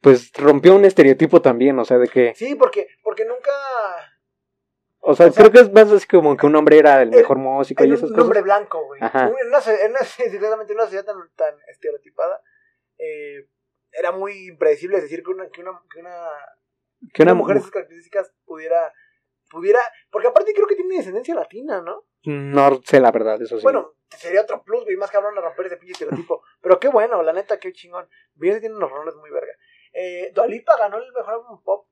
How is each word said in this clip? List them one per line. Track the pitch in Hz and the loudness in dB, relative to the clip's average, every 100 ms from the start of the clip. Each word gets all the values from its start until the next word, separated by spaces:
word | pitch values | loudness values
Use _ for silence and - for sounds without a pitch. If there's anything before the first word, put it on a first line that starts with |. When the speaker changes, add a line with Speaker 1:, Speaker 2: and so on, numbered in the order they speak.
Speaker 1:
pues, | 143 127 - | 6 4 2
rompió | - 143 147 156 | -2 2 4 6
un | 190 196 | 6 6
estereotipo | 190 139 131 160 175 | 6 4 4 4 4
también, | 143 120 131 135 | 4 2 0 0
o | |
sea, | 113 123 | 0 0
de | 123 | 2
que | 131 120 | 2 0
Speaker 2:
Sí, | 110 240 | -2 -10
porque, | 285 254 202 - _ | 0 0 0 -10 _
porque | 214 214 220 | -12 -8 -10
nunca | 247 277 277 277 247 208 175 - _ _ _ _ _ _ _ _ _ - | -8 -8 -8 -8 -8 -8 -12 -20 _ _ _ _ _ _ _ _ _ -4
Speaker 1:
o | |
sea, | 143 170 | 4 6
Speaker 2:
o | |
sea, | - | 8
Speaker 1:
creo | 208 | 8
que | 226 | 8
es | 220 | 8
más | 202 214 | 6 6
así | 208 - | 4 4
como | 185 151 139 | 2 4 2
que | 147 | 2
un | 151 | 4
hombre | 156 151 | 6 6
era | 151 135 | 8 6
el | 120 | 6
Speaker 2:
el, | 123 | 4
Speaker 1:
mejor | 117 135 | 4 0
músico | 135 135 135 135 | -2 -4 -6 0
y | 135 | 0
Speaker 2:
en | |
Speaker 1:
esas | 143 147 | 0 -2
Speaker 2:
un | |
Speaker 1:
cosas. | 214 | 0
Speaker 2:
hombre | - 208 | 2 2
blanco, | 190 202 208 165 147 | 0 -2 -2 -12 -12
güey. | 139 | -10
Speaker 1:
Ajá. | 113 135 131 | -4 -2 -2
Speaker 2:
En | 254 240 | -2 -2
una, | 269 233 214 | -2 -2 -2
en | 214 | -2
una, | 254 | -4
<laughs> | |
sí, | - - | -8 -8
desgraciadamente, | 233 190 214 220 208 | -10 -6 -8 -8 -8
en | 208 | -8
una | 220 | -6
sociedad | 190 | -8
tan, | 196 196 165 _ | -12 -16 -18 _
tan | 156 147 _ | -8 -8 _
estereotipada, | _ 156 143 _ - 170 196 _ _ _ _ _ _ | _ -12 -14 _ -10 -8 -8 _ _ _ _ _ _
eh, | 160 151 147 143 139 _ _ _ _ | -16 -16 -18 -20 _ _ _ _ _
era | 151 175 | -8 -8
muy | 185 196 196 185 | -6 -12 -14 -20
impredecible | 160 156 147 175 196 | _ -2 -2 -4 -6
decir | 151 165 | -6 -14
que | 170 | -12
una, | 185 185 | -14 -14
que | 170 | -18
una, | 180 180 _ | -20 -20 _
que | 160 | -20
una, | 175 175 165 147 139 _ _ _ _ _ 226 | -20 -18 -16 -18 -20 _ _ _ _ _ -20
Speaker 1:
Que | - | 0
una | 160 | 2
Speaker 2:
una | 180 | 2
mujer | - 196 | 0 -4
de | |
Speaker 1:
mu- | |
Speaker 2:
esas | - | -4
características | 202 - 170 _ 202 180 _ _ | -14 -14 -20 _ -12 -12 _ _
pudiera, | 160 160 170 160 _ _ _ _ _ _ | -18 -8 -6 -6 _ _ _ _ _ _
pudiera... | 160 185 233 240 _ _ | -10 0 0 0 _ _
Porque | 208 - | -6 0
aparte | 480 415 | 0 0
creo | 403 415 | -4 -2
que | |
tiene | 403 370 370 | -4 -4 -8
descendencia | 190 190 277 | -8 -12 -8
latina, | 330 - 202 285 202 | -10 -10 -14 -10 -10
¿no? | 170 226 _ _ | -10 -18 _ _
Speaker 1:
No | - 143 139 139 139 131 | -12 -10 -4 2 2 0
sé, | - 139 | 0 2
la | 123 | 4
verdad, | 110 110 110 | 0 -4 -6
eso | 117 113 | -8 -4
sí. | |
Speaker 2:
Bueno, | 254 262 - _ _ | -2 -2 -8 _ _
sería | _ 175 190 | _ -4 -4
otro | 214 202 | -4 -10
plus, | _ 226 | _ -10
güey, | 214 190 | -8 -10
más | 202 | -4
cabrón | 202 202 202 | -4 -4 -10
a | |
romper | 170 175 185 | -12 -10 -14
ese | 175 | -14
pinche | 180 | _
estereotipo. | 180 151 - 170 160 _ | -16 -12 -12 -10 -12 _
Speaker 1:
<laughs> | _ | _
Speaker 2:
Pero | 180 180 | -2 -2
qué | 262 | 0
bueno, | 254 226 214 | -2 -2 -4
la | 160 | -4
neta, | 170 196 208 | -6 -8 -10
qué | 185 | -10
chingón. | 185 175 175 180 _ _ | -20 _ -20 -20 _ _
Beyoncé | _ 165 214 | _ -6 -6
tiene | 220 214 | -8 -10
unos | 165 | -10
roles | 139 156 151 | -10 -16 -18
muy | 151 | -14
verga. | 143 139 - _ _ _ | -12 -12 -20 _ _ _
Eh, | - 180 175 185 | -14 -14 -14 -10
Dua | - 247 | -6 -6
Lipa | 220 - 294 | -6 -4 -2
ganó | 208 208 | -2 -8
el | 262 | -14
mejor | 247 202 | -14 -12
álbum | 226 240 202 | -14 _ -20
pop. | - 196 _ | -10 -10 _